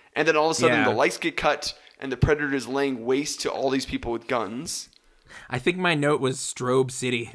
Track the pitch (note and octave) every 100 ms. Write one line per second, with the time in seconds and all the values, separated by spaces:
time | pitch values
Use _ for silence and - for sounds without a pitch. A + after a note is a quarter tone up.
0 | _ - D#3 D#3 D#3+ D#3+ E3 A#2 G#2+ G#2+
1 | E3 - E3+ - D#3 C3 - - - _
2 | C3+ B2 D#3 D3+ C#3+ C#3 A#2 C3+ C#3 B2
3 | A#2 C3+ D3+ - C#3+ G#2 C3 C3+ B2 C3+
4 | A#2+ A#2 A#2 B2 G2 A#2 E3+ - - _
5 | _ _ _ - - B2 F3 F3+ F3+ D3+
6 | C#3+ D3 C3 B2+ - - B2 B2+ C3 -
7 | B2+ A#2+ A2+